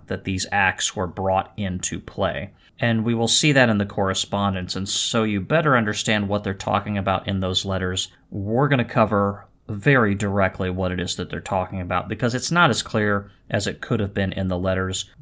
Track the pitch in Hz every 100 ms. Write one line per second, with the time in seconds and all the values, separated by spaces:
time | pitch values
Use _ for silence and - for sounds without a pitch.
0 | - 92 - 95 - 101 95 - - -
1 | 90 82 95 95 92 - 98 92 - 85
2 | - - 95 69 95 - _ _ 120 113
3 | 110 117 113 - 156 139 123 104 101 -
4 | 95 92 - 101 101 95 90 95 92 -
5 | - 120 110 104 92 156 156 127 107 104
6 | - 107 101 101 101 95 - 101 104 104
7 | 98 95 - 98 92 92 95 95 92 92
8 | - - _ 104 101 117 147 139 117 -
9 | 110 104 101 101 - _ - 101 147 135
10 | 110 98 104 101 95 - 92 92 92 90
11 | 90 - 90 85 - 95 92 98 87 90
12 | 92 110 123 120 - 165 170 110 - 113
13 | 104 101 101 _ _ 110 101 - - 117
14 | 101 101 98 95 95 90 92 92 92 92
15 | - -